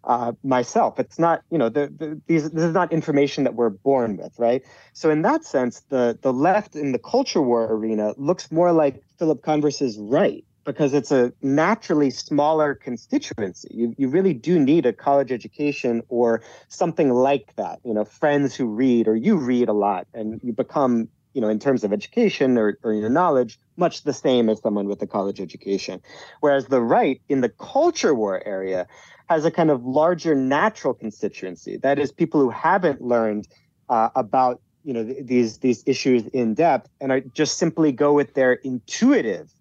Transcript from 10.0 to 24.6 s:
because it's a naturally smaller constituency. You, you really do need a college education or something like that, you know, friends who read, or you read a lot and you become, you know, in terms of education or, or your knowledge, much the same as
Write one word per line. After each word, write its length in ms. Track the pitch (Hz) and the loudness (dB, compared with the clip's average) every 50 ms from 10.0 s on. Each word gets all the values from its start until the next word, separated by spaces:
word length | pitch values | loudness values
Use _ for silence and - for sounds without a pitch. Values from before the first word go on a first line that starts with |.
| 104 104 127 156 196 - 98 - _ _ _ _ _ | -6 -2 0 2 2 0 0 -4 _ _ _ _ _
because 300 | 147 131 - 156 135 135 | -10 -4 -2 0 2 2
it's 180 | 147 - - | 0 0 2
a 220 | 147 131 120 123 - _ | 2 2 2 2 0 _
naturally 680 | - 135 135 151 160 175 220 - - - 170 151 147 135 | -2 0 2 2 2 2 0 -2 -2 -2 2 2 2 2
smaller 680 | 120 - - - 156 143 143 151 160 156 151 147 135 | 0 -4 -8 -2 0 2 2 2 2 2 0 0 -2
constituency. 920 | - _ - 120 113 - _ - 285 - - - - 104 92 - - - - | -6 _ -10 -10 -10 -6 _ -4 -4 -4 -4 -8 -6 -6 -6 -6 -12 -20 -14
You, 220 | - 110 117 117 117 | -4 -4 -4 -4 -2
you 100 | - 139 | -2 -2
really 260 | 127 135 180 190 190 156 | 0 2 2 2 2 0
do 260 | 120 110 151 180 170 | 0 0 2 4 4
need 260 | 139 127 151 170 147 | 4 4 4 4 4
a 80 | 120 - | 2 -2
college 380 | - - 143 139 139 139 131 127 | 0 0 2 2 2 2 0 -4
education 720 | 110 101 110 _ - 147 147 139 - - 123 117 117 113 | -8 -8 -14 _ -4 -4 -4 -4 -2 -2 -2 -2 -2 -4
or 340 | _ 120 117 120 117 117 113 - - - - - _ | _ -2 0 2 2 0 -2 -4 -12 -20 -20 -20 _
something 400 | - - 185 170 160 - 160 135 | -6 -4 -4 -2 0 0 2 2
like 440 | 123 123 127 135 143 127 - _ _ | 4 2 2 2 2 -2 -4 _ _
that, 220 | - 101 85 85 - _ | -8 -8 -8 -8 -12 _
you 100 | 120 107 | -6 -4
know, 120 | 104 107 | -4 -4
friends 500 | - _ _ - 151 143 143 143 131 - | -4 _ _ 0 0 2 2 0 0 -2
who 100 | - 131 | -2 -4
read, 440 | 113 107 110 131 131 120 117 110 107 | -4 0 0 2 2 4 4 2 2
or 60 | 110 | 0
you 200 | 113 123 196 220 | 2 2 2 2
read 320 | 165 131 120 127 120 120 | 2 2 0 0 2 2
a 60 | 110 107 | 0 0
lot 340 | 104 101 101 98 90 - _ - | 0 0 0 -2 -2 -6 _ -12
and 260 | 117 107 107 113 117 - | -10 -8 -8 -8 -8 -8
you 100 | 123 110 | -8 -4
become, 560 | - 117 - - 156 139 127 120 117 113 113 _ _ _ _ _ | -4 -6 -4 -2 0 0 2 2 0 -2 -4 _ _ _ _ _
you 80 | 135 | -2
know, 80 | 110 107 | -2 0
in 100 | 107 104 | -2 0
terms 240 | - 139 131 123 - | 0 0 0 0 0
of 80 | - | -2
education 680 | - - - - _ 233 240 196 - - 147 131 123 | -2 -4 -4 -4 _ 0 0 0 2 0 0 2 2
or, 200 | 120 107 104 101 - - | 2 2 0 -2 -2 -4
or 100 | 117 110 | -4 -2
your 160 | 107 104 110 | -2 -2 0
knowledge, 500 | 127 160 180 175 147 131 123 113 - _ _ _ _ | 0 2 2 2 2 0 0 -2 -6 _ _ _ _
much 280 | - 175 165 - - _ | -2 -2 -2 -2 -4 _
the 100 | 151 131 | -6 -6
same 360 | - - 147 127 123 117 110 | -2 0 0 2 2 2 2
as 120 | 107 - | 0 0